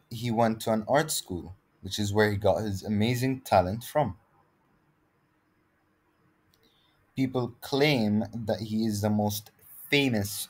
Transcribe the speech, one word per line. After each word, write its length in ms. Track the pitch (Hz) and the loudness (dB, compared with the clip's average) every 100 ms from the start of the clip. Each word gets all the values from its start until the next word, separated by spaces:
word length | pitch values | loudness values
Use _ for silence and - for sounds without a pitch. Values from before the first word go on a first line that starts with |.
| - | -14
he 180 | 117 120 | -6 -2
went 300 | 113 113 110 | 2 2 2
to 100 | 117 | 0
an 140 | 110 107 | -2 2
art 220 | 135 156 | 0 0
school, 460 | - - 87 82 95 _ _ | -4 -6 -8 -10 -18 _ _
which 160 | 92 101 | -10 -4
is 160 | 101 | 0
where 160 | 101 107 | 2 2
he 80 | 101 | 2
got 240 | 98 85 | 2 2
his 220 | 107 98 | -2 -6
amazing 580 | 98 104 110 127 131 131 | -2 0 0 0 -2 -4
talent 420 | - 101 90 110 | 2 4 4 -2
from. 320 | - 151 139 90 _ _ _ _ _ _ _ _ _ _ _ _ _ _ _ _ _ _ _ _ _ _ _ _ _ _ _ _ _ - | -4 -2 -2 -4 _ _ _ _ _ _ _ _ _ _ _ _ _ _ _ _ _ _ _ _ _ _ _ _ _ _ _ _ _ -4
People 400 | 131 131 120 - | -2 0 -4 -6
claim 680 | - 135 147 135 107 104 - | -4 2 4 4 2 2 0
that 280 | 117 107 104 | -4 -4 -4
he 260 | 110 107 113 | -2 -2 -2
is 160 | 104 | 0
the 80 | 104 | 0
most 400 | 104 104 104 - _ - - - | 2 0 -2 -10 _ -20 -20 0
famous 600 | 143 139 110 101 - - | 2 2 0 -2 -6 -4